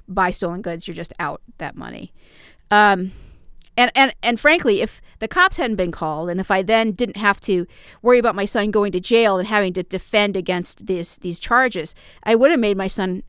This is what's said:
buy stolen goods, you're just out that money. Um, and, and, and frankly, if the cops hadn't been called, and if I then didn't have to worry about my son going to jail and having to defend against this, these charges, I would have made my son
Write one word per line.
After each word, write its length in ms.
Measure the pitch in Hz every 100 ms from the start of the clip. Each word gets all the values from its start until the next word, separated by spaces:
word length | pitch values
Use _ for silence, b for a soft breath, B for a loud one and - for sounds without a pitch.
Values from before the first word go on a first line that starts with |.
| -
buy 240 | 185 185
stolen 300 | - 170 175
goods, 260 | 175 165 -
you're 80 | 165
just 160 | 165 -
out 220 | 151 - - -
that 180 | 147 -
money. 380 | 60 57 - b b b b b -
Um, 400 | 208 208 190 190 b b b b - - -
and, 160 | 247 269
and, 180 | 269 -
and 180 | 226 233
frankly, 420 | 294 330 247 202
if 200 | 214 - b b
the 80 | 220
cops 300 | 359 370 -
hadn't 180 | 254 196
been 160 | 175
called, 380 | - 156 151 175
and 100 | 175
if 120 | 180
I 100 | 190
then 300 | 190 226 220
didn't 260 | 180 233 202
have 220 | 208 196
to 240 | - 180 170 B B B
worry 180 | 233 247
about 160 | 226 196
my 100 | 202
son 260 | 226 208
going 200 | 208 202
to 80 | 180
jail 400 | 180 233 220 185
and 80 | 214
having 260 | 208 190
to 100 | 180
defend 540 | 175 185 - 214 208 190
against 480 | 180 180 175 - 208
this, 320 | 180 170 -
these 220 | 180 170
charges, 560 | - 240 262 185 156 - b b
I 120 | - 226
would 160 | 269
have 80 | 320
made 180 | 214 190
my 100 | 190
son 360 | - 185 185